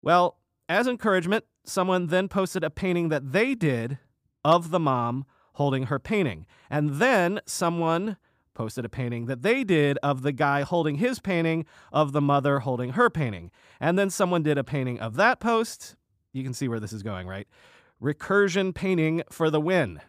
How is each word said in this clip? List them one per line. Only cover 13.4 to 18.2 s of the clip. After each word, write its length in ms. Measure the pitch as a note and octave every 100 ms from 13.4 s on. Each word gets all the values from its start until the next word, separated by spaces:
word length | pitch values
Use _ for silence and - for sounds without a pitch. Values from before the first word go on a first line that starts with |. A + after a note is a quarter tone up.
| E2+ _ _ _
And 200 | D#3 F3+
then 100 | G3
someone 340 | - F#3 F3
did 140 | D3+ C#3+
a 80 |
painting 340 | C3 C#3+ B2+ A#2+
of 180 | A2+ A2
that 220 | G#3+ B3+
post, 580 | A3+ A3+ A3+ - - - _ _ _ C3
you 60 |
can 100 | C3
see 140 | B2 C3+
where 120 | A#2
this 120 | G#2
is 100 | G#2+
going, 240 | G#2 F#2+ F2+
right? 200 | F#2+ G#2 _ - - _ _
Recursion 720 | C3 D3